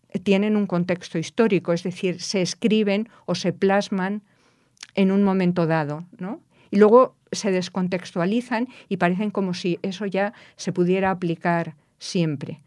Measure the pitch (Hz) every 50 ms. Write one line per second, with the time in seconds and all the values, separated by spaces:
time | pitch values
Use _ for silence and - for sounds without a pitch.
0 | _ _ - 185 - 208 190 190 208 214 214 208 202 180 185 170 175 180 180 185
1 | - - - 170 160 - - - 226 220 196 165 - 180 170 170 - 185 175 -
2 | - 180 175 180 - - - 190 180 180 - - - 214 214 220 214 202 196 208
3 | 226 - - - - - 175 - - 175 165 - 196 190 190 202 196 - 208 190
4 | 180 190 208 214 _ _ _ _ _ _ _ _ _ _ _ - - _ - -
5 | 196 190 190 202 202 196 190 190 185 175 180 180 170 156 160 160 151 143 147 156
6 | 175 - - - 185 190 269 349 _ _ _ _ _ - - 202 208 208 226 247
7 | 262 - _ _ _ - - - - 208 185 185 180 180 - 190 180 180 185 180
8 | - - - 180 170 190 214 247 240 - 247 220 254 254 - - - - 202 175
9 | 180 175 185 185 214 208 202 202 196 185 180 - - 180 170 165 - 196 180 -
10 | 214 196 185 185 202 202 - - - - _ - - 190 - 180 180 175 185 190
11 | 190 190 190 185 185 170 165 - - 175 170 170 165 160 - _ _ _ _ -
12 | - - - 185 165 156 147 127 - - - - _